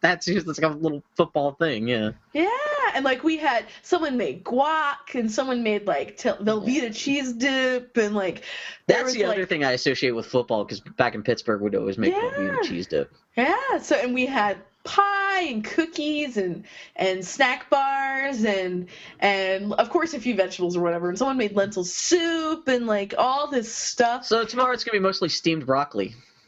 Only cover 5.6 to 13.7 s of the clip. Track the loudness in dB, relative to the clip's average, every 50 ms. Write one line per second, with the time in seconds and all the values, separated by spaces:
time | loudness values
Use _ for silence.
5.6 | 0 0 0 0 0 0 -2 -2 -2 -6 -6 -4 -2 -2 -2 0 0 0 0 0
6.6 | 0 0 0 0 0 -2 -4 -4 -2 -2 0 0 -2 -4 -2 0 0 2 2 2
7.6 | 2 2 0 -2 -4 -2 0 2 2 2 2 0 0 -2 -4 -6 -8 -12 -12 -12
8.6 | -12 -14 -14 -2 _ 2 4 4 2 0 0 0 0 0 0 0 -2 -2 0 0
9.6 | 2 2 0 2 2 0 0 2 2 0 0 0 -2 0 0 0 2 2 0 0
10.6 | -2 -2 -6 -12 -12 -6 0 0 0 2 0 -2 0 0 0 0 0 0 0 0
11.6 | 0 0 0 0 0 0 0 2 2 2 2 2 0 -2 -2 -2 -2 0 0 0
12.6 | 0 -2 -2 -4 -4 -2 -2 -2 -2 -2 _ _ _ _ -2 0 2 2 2 2
13.6 | 0 0